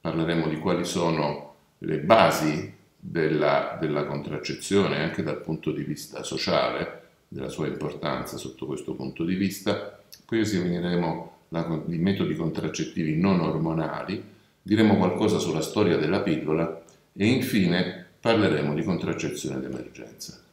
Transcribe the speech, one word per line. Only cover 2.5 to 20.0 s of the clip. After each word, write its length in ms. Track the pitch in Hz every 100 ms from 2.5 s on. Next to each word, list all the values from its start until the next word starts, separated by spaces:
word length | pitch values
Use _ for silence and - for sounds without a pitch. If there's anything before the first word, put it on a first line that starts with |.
| 73 - - _ _
della, 760 | - 80 78 76 73 71 - -
della 280 | 80 73 71
contraccezione 960 | 73 73 73 - - - 98 87 71
anche 200 | 82 -
dal 200 | 80 -
punto 280 | - 80 -
di 140 | 73
vista 380 | 73 73 - -
sociale, 800 | - - - 82 64 76 85 - - _ _
della 220 | 69 64
sua 160 | - 71
importanza 720 | - 76 - 76 65 60 -
sotto 260 | 65 -
questo 300 | 67 - -
punto 280 | - 67 -
di 120 | 85
vista, 680 | 92 98 - 104 - - - _ -
poi 160 | - 113
esamineremo 960 | 104 95 90 87 87 87 82 80 - - _
la 160 | 82
con-, 200 | 80 80 76
i 100 | 85
metodi 380 | 90 98 85 78
contraccettivi 800 | 82 76 80 - - - 80 78
non 220 | 190 -
ormonali, 840 | 78 78 82 82 76 67 - 101 - - _ _
diremo 340 | 95 107 110 95
qualcosa 420 | 90 87 107 92
sulla 220 | 85 78
storia 380 | - 110 95 76
della 220 | 78 95
pillola 600 | - 78 73 78 82 - - - _
e 120 | - 104
infine 800 | 131 - 113 87 87 87 - - _
parleremo 540 | 120 107 95 76 71
di 100 | 76
contraccezione 760 | 80 85 82 78 78 73 67 67
d'emergenza. 800 | 67 64 - -